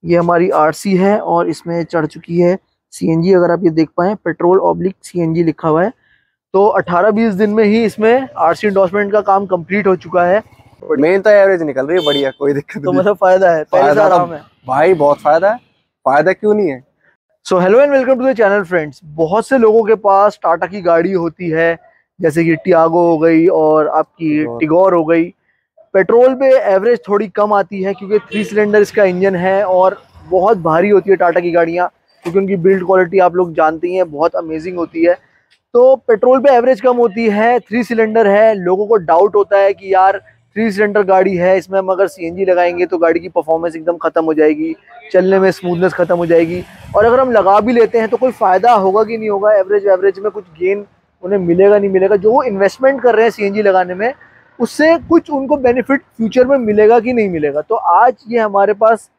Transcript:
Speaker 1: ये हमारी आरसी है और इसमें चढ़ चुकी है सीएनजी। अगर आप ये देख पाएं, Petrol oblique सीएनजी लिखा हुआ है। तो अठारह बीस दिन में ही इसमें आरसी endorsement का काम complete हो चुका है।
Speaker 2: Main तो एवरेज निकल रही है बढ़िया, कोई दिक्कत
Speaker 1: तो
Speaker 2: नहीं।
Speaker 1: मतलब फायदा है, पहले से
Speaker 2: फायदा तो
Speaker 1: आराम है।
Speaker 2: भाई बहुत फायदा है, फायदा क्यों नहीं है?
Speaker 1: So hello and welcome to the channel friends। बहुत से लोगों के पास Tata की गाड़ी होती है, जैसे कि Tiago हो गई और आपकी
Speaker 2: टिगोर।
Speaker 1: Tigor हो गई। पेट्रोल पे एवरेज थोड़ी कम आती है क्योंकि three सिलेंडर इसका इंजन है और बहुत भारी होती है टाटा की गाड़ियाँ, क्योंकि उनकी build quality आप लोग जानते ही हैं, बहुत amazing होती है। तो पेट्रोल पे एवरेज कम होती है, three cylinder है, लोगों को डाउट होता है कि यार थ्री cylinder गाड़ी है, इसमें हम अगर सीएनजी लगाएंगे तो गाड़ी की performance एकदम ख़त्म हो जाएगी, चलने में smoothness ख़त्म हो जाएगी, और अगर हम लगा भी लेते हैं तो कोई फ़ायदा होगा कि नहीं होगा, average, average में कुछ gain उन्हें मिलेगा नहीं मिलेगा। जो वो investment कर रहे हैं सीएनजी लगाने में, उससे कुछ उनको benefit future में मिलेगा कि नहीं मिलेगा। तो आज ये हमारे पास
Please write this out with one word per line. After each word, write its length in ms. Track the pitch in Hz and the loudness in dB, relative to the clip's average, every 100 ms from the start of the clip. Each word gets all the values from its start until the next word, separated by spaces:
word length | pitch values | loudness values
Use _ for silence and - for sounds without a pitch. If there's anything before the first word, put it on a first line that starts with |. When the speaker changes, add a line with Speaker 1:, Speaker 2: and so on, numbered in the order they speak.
Speaker 1:
ये 140 | 170 170 | -2 -2
हमारी 320 | 170 170 180 | 0 0 0
आरसी 440 | 156 156 151 202 185 | 0 0 -2 -2 0
है 200 | 190 208 | 2 0
और 300 | - 170 170 | -2 -2 -2
इसमें 340 | 156 170 170 | -6 -6 -6
चढ़ 220 | 160 170 156 | -4 -4 -4
चुकी 320 | - - 170 | -8 -8 0
है 180 | 175 190 _ _ _ | 0 0 _ _ _
सीएनजी। 400 | - - 160 170 | -8 -4 -2 2
अगर 180 | 190 175 | 2 2
आप 120 | 175 | 0
ये 60 | 175 | 0
देख 180 | 160 156 - | -2 -4 -2
पाएं, 180 | 175 214 | -4 -4
Petrol 420 | - 165 175 190 175 | -8 -2 0 2 0
oblique 380 | 170 175 - | -2 -4 -8
सीएनजी 400 | - 180 165 165 | -12 -6 -4 -2
लिखा 260 | 165 151 165 | -2 -2 -2
हुआ 140 | 156 | 0
है। 80 | 190 - _ _ _ _ _ | -2 -6 _ _ _ _ _
तो 120 | 190 202 | 0 0
अठारह 440 | 196 170 175 202 | 0 -2 0 0
बीस 220 | 208 226 | 0 -2
दिन 160 | 185 214 | 0 -2
में 140 | 214 | 0
ही 200 | 208 220 226 | 2 2 -2
इसमें 420 | - 220 247 262 - | -2 0 0 -2 -4
आरसी 300 | 160 165 208 | -2 0 -2
endorsement 440 | 196 190 196 202 | 0 0 -2 -2
का 100 | 208 | -2
काम 220 | 202 196 196 | 0 -2 -2
complete 400 | 185 160 196 202 | -6 -4 -4 0
हो 80 | 185 | -2
चुका 260 | 170 175 175 | -2 -2 0
है। 180 | 196 - _ _ _ - | 0 -4 _ _ _ -6
Speaker 2:
Main 300 | 147 151 196 | -2 0 2
तो 80 | 196 | 4
एवरेज 320 | 208 196 185 | 4 4 2
निकल 240 | 156 131 139 | -2 -6 -2
रही 120 | 180 | -2
है 60 | 151 | 0
बढ़िया, 260 | 143 135 | -2 -4
कोई 220 | 131 139 | -4 -4
दिक्कत 220 | 143 - - | -4 -6 -8
Speaker 1:
तो 160 | 147 | -4
Speaker 2:
नहीं। 80 | 180 | 0
Speaker 1:
मतलब 160 | 185 202 | 0 0
फायदा 340 | 185 185 190 | 2 2 2
है, 120 | 165 | 0
पहले 200 | 156 156 | 0 0
से 40 | 143 | 2
Speaker 2:
फायदा 200 | 147 156 | 2 2
तो 60 | 180 | 2
Speaker 1:
आराम 180 | 175 | 0
है। 80 | 156 - _ 127 | -8 -18 _ -6
Speaker 2:
भाई 260 | 131 165 180 | 0 2 2
बहुत 240 | 143 143 | 2 0
फायदा 320 | 151 160 190 | 2 2 2
है, 60 | 240 _ _ _ _ - | -2 _ _ _ _ -2
फायदा 280 | 143 156 | 0 0
क्यों 200 | 190 214 | 0 -2
नहीं 160 | 208 190 | 0 -2
है? 140 | 127 131 _ _ _ _ _ - | -6 _ _ _ _ _ _ -4
Speaker 1:
So 140 | 185 | 0
hello 200 | 180 226 | 2 2
and 120 | 285 | 2
welcome 260 | 277 247 262 | 2 0 0
to 80 | 262 | 0
the 80 | 226 | 0
channel 300 | 208 202 175 | 0 0 -2
friends। 340 | 180 151 135 160 147 | -4 -6 -12 -20 -6
बहुत 320 | 160 202 220 | -2 -2 0
से 100 | 269 | 2
लोगों 260 | 226 220 | 4 2
के 120 | 214 220 | 2 0
पास 420 | 214 196 208 - | 2 2 2 0
Tata 240 | 180 165 180 | -4 -2 -4
की 140 | 202 | -6
गाड़ी 300 | 175 165 170 | 0 0 0
होती 360 | 190 165 160 180 | -2 -4 -6 -6
है, 280 | 160 165 165 _ _ _ _ | -2 -2 -2 _ _ _ _
जैसे 240 | 170 151 | -4 0
कि 120 | 165 160 | 0 -2
Tiago 440 | 185 170 165 170 | 2 2 4 2
हो 140 | 170 165 | 0 2
गई 280 | 160 160 165 | 2 2 2
और 380 | 165 156 156 151 | 2 2 2 0
आपकी 480 | 151 156 _ 160 151 | -2 -4 _ -4 -4
Speaker 2:
टिगोर। 220 | 131 117 | -4 -6
Speaker 1:
Tigor 340 | 156 165 190 | -2 2 2
हो 100 | 175 156 | 2 0
गई। 180 | 165 170 - _ _ _ _ _ | 0 -2 -8 _ _ _ _ _
पेट्रोल 400 | 196 185 233 254 262 | -2 2 4 4 2
पे 140 | 269 262 202 | 2 2 2
एवरेज 340 | 190 190 240 - | 0 0 -2 -2
थोड़ी 200 | 202 208 | -4 -4
कम 240 | 190 208 | -4 0
आती 280 | 208 190 196 | 0 -2 -6
है 100 | 190 | -6
क्योंकि 260 | 196 196 208 | -8 -4 -4
three 220 | - 208 | -4 -8
सिलेंडर 380 | 214 208 208 208 | -4 -2 0 0
इसका 220 | 208 - 196 | 0 2 0
इंजन 300 | 180 196 185 | 2 -2 0
है 260 | 185 190 196 | -2 -2 0
और 320 | 185 185 190 _ _ 156 | 2 2 0 _ _ -4
बहुत 320 | 180 190 220 | 0 2 0
भारी 300 | 165 160 196 | 0 0 2
होती 200 | 202 190 | 0 2
है 60 | 185 | 0
टाटा 220 | 180 170 | 2 0
की 120 | 175 | -2
गाड़ियाँ, 360 | 170 165 170 180 _ _ _ 175 | 0 0 -2 -6 _ _ _ -4
क्योंकि 140 | 175 | -4
उनकी 160 | 196 196 | -2 0
build 280 | 165 190 180 | 0 0 2
quality 340 | 190 180 190 | 0 2 2
आप 160 | 180 170 | 0 0
लोग 180 | 180 | -4
जानते 340 | 165 156 160 175 | 0 -2 -2 -6
ही 80 | 185 | -4
हैं, 160 | 175 | -4
बहुत 240 | 147 165 185 | -4 -6 -6
amazing 420 | 165 160 165 180 | -8 -10 -10 -8
होती 280 | 165 165 170 | -8 -2 -2
है। 80 | 180 _ _ _ _ _ | -2 _ _ _ _ _
तो 220 | 240 254 262 - | 2 4 2 0
पेट्रोल 320 | 220 240 262 | 0 2 2
पे 120 | 254 | 4
एवरेज 300 | 254 247 262 | 2 2 0
कम 160 | 254 247 | 0 0
होती 280 | 233 190 226 | 0 0 -2
है, 300 | 202 220 247 | 0 0 0
three 240 | - 226 | -2 -6
cylinder 440 | 233 226 220 220 208 | -4 -2 0 2 2
है, 260 | 202 220 214 | 4 2 2
लोगों 320 | 175 185 208 | -2 -2 0
को 80 | 220 | -2
डाउट 380 | 160 170 202 208 | 2 2 2 2
होता 220 | 196 202 | 0 2
है 160 | 196 | 0
कि 200 | 196 190 | -2 -2
यार 240 | 190 190 196 _ _ _ 202 | 2 2 0 _ _ _ -6
थ्री 160 | 226 | -4
cylinder 320 | 196 208 202 | -2 -2 0
गाड़ी 320 | 190 190 190 185 | 2 2 2 0
है, 220 | 180 190 | 0 0
इसमें 200 | 175 196 | 0 -4
हम 100 | 190 | -2
अगर 180 | 185 190 | -2 -2
सीएनजी 380 | - 170 175 190 | -2 -10 -6 0
लगाएंगे 400 | 175 175 175 175 | 2 0 0 -4
तो 120 | 175 | 0
गाड़ी 220 | 165 165 | 0 0
की 100 | 170 | -2
performance 460 | 175 156 165 170 160 | -6 -2 -2 -4 -6
एकदम 220 | 160 170 | -6 -4
ख़त्म 260 | 165 165 | -2 -2
हो 100 | 160 | -2
जाएगी, 400 | 156 151 151 160 160 _ - - | 0 0 -2 -6 -10 _ -20 -4
चलने 280 | 185 185 190 | 0 2 2
में 120 | 190 | 0
smoothness 420 | 170 180 175 185 | -2 -6 -2 -2
ख़त्म 220 | 165 175 175 | -2 -2 -2
हो 100 | 170 | 0
जाएगी, 380 | 165 165 175 180 - - 196 | 0 0 -6 -12 -20 -4 0
और 100 | 220 | 2
अगर 140 | 254 | 2
हम 120 | 262 | 2
लगा 280 | 226 185 202 | 2 2 2
भी 140 | 208 | 2
लेते 260 | 247 220 233 | 2 2 0
हैं 80 | 220 | -2
तो 80 | 240 | -2
कोई 140 | 254 | -2
फ़ायदा 400 | - 202 185 226 | -2 0 2 2
होगा 300 | 226 190 196 | 2 2 0
कि 140 | 220 226 | -2 -4
नहीं 120 | 220 | -4
होगा, 220 | 202 208 | -2 2
average, 320 | 214 190 208 196 | 2 2 -2 0
average 320 | 185 196 190 | 0 0 -2
में 120 | 208 | -8
कुछ 120 | 196 180 | -8 -18
gain 320 | 160 180 202 202 _ _ _ | _ -4 -4 -8 _ _ _
उन्हें 160 | 180 202 | -6 -4
मिलेगा 380 | 175 175 196 208 | 0 2 4 4
नहीं 120 | 202 | 2
मिलेगा। 260 | 190 185 208 | 0 0 2
जो 160 | 202 | 2
वो 120 | 254 | 0
investment 580 | 254 196 196 - 262 277 | 0 -2 -2 0 -2 0
कर 140 | 247 220 | 0 2
रहे 80 | |
हैं 80 | 226 | 0
सीएनजी 300 | 208 202 202 | -2 -6 -2
लगाने 320 | 202 185 180 | 0 0 0
में, 200 | 185 220 285 - _ _ _ | -4 -6 -8 -20 _ _ _
उससे 380 | 233 - 302 330 | -8 0 2 2
कुछ 300 | - 330 311 | 2 0 0
उनको 260 | 285 269 294 | -8 -2 -2
benefit 440 | 254 247 - 277 _ _ | 0 -2 -2 -4 _ _
future 280 | 226 254 254 | -4 0 2
में 100 | 277 | 0
मिलेगा 400 | 226 208 214 240 | 0 2 4 4
कि 140 | 226 | 2
नहीं 160 | 247 208 | -2 -2
मिलेगा। 320 | 165 147 143 | -2 -4 -4
तो 140 | 151 226 | -4 -4
आज 380 | 190 175 240 226 214 | 0 2 2 0 -6
ये 120 | 233 | -4
हमारे 340 | 220 202 202 202 | -2 0 0 0
पास 340 | 220 226 - | 0 0 -6